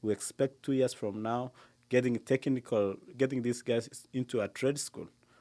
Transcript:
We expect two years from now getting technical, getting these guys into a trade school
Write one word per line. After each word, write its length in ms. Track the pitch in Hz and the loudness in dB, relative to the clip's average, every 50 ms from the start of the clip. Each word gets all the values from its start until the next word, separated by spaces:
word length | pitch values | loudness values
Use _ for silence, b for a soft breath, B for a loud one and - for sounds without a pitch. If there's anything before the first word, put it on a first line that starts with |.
| - | -2
We 100 | 107 104 | -2 0
expect 500 | - - - - - 135 139 - _ - | 0 -4 -6 -2 0 -2 -2 -2 _ -4
two 100 | - 135 | 0 2
years 200 | 131 127 123 - | 2 2 2 0
from 300 | - - 104 98 107 110 | -2 -6 -6 -4 -4 -4
now 300 | 110 117 123 127 127 b b b b b b _ - | -2 -2 -2 -4 -6 b b b b b b _ 2
getting 300 | 123 127 127 127 117 110 | 2 4 4 4 2 0
technical, 800 | - - 131 135 - 143 131 123 120 - 120 107 101 98 95 - - - - | 2 2 2 2 2 2 0 0 0 0 2 2 2 2 0 -4 -10 -10 -2
getting 240 | 123 135 131 131 127 | 0 0 0 0 0
these 220 | 117 123 120 120 - | -2 -2 -2 -2 -2
guys 260 | - 117 117 117 - - - - - - | 0 0 0 0 -4 -8 -18 -14 -8 -6
into 300 | 127 123 123 - 117 101 | -4 -4 -2 -2 -2 -2
a 60 | 98 | -4
trade 300 | - - 127 135 143 139 | -2 0 0 0 0 0
school 300 | - - - - 85 - - _ b b b b | -4 -8 -10 -12 -14 -14 -16 _ b b b b